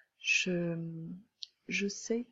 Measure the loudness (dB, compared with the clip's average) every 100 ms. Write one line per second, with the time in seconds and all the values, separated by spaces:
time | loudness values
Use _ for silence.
0 | _ _ 2 2 4 2 2 0 -4 -6
1 | -8 -10 -14 _ -18 _ -4 0 0 -2
2 | -2 0 0